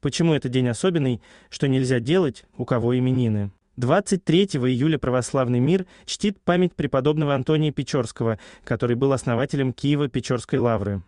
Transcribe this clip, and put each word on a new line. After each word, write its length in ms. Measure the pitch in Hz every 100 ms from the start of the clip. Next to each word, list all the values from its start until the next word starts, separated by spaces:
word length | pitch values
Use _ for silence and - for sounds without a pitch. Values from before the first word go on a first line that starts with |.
Почему 320 | 147 - 170
это 160 | 151 131
день 200 | 127 127
особенный, 520 | 117 185 170 135 117 _ - _
что 160 | - 143
нельзя 320 | 131 127 127
делать, 460 | 117 180 160 - _ -
у 80 |
кого 320 | 120 123 117 127
именины? 540 | 127 131 120 107 101 - _
Двадцать 480 | - 120 170 202 190
третьего 480 | - 160 196 151 127
июля 280 | 127 151 151
православный 600 | - 127 120 143 123 123
мир 260 | 131 190 185 - -
чтит 340 | - 202 202
память 360 | - 180 180 -
преподобного 580 | 147 135 135 151 147
Антония 380 | 139 131 156 156
Печорского, 640 | 139 135 143 120 - 113 110 - -
который 320 | - 117 120
был 180 | 120 139
основателем 600 | 135 - 117 139 143 131
Киево-Печорской 880 | 117 139 147 147 131 - 123 - 139
лавры. 420 | 120 110 101 101